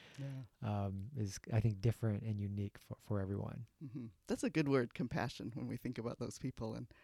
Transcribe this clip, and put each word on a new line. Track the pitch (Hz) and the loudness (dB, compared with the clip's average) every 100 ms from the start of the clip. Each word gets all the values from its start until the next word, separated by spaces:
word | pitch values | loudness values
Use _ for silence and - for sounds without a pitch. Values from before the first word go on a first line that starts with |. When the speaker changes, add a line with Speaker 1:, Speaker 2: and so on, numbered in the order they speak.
| - - | -16 -10
Speaker 1:
Yeah. | 139 135 123 _ 110 | -8 -8 -10 _ 0
Speaker 2:
um, | 104 101 98 101 143 | 2 0 -2 -4 -2
is, | 101 - - | -4 -4 0
I | 113 | 4
think, | 113 98 | 4 4
different | 117 - 113 101 | 2 4 2 2
and | 110 104 | 0 0
unique | 101 101 101 - | 0 0 -2 -4
for, | - - | -12 -10
for | - 104 | -2 0
everyone. | 95 101 107 - 113 - | 2 0 -2 -6 -10 -12
Speaker 1:
Mm-hmm. | 147 123 117 - - | -10 -8 -10 -8 -4
That's | 247 | 0
a | 254 | 2
good | 156 143 | 4 6
word, | 135 123 - | 6 4 0
compassion, | 120 - 131 - - 113 | -2 0 -2 -2 -6 -4
when | 120 | -4
we | 117 | -2
think | 127 123 | -4 -2
about | 117 - | -4 -2
those | 117 - | -4 -4
people. | 131 - 113 | -6 -4 -4
And | 113 123 - | -4 -8 -14